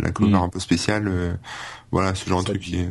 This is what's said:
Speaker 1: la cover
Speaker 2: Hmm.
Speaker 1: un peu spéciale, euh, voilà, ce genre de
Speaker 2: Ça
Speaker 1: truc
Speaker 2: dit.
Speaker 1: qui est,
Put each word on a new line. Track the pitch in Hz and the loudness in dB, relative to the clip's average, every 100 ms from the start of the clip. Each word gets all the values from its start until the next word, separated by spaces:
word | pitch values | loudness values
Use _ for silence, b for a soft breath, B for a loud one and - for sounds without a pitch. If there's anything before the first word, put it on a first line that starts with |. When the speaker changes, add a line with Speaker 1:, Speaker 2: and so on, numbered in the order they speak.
Speaker 1:
la | - | -2
cover | 87 104 | 2 4
Speaker 2:
Hmm. | 98 | 4
Speaker 1:
un | 90 | 2
peu | 92 | -2
spéciale, | - - - 107 104 | 0 0 2 0 0
euh, | 90 87 87 B B B B B | 0 -2 -4 B B B B B
voilà, | 90 95 | 0 0
ce | 95 - | -2 0
genre | 90 | 0
de | 101 | 0
Speaker 2:
Ça | |
Speaker 1:
truc | 98 | -4
Speaker 2:
dit. | 87 | -4
Speaker 1:
qui | 87 | -2
est, | 90 | -2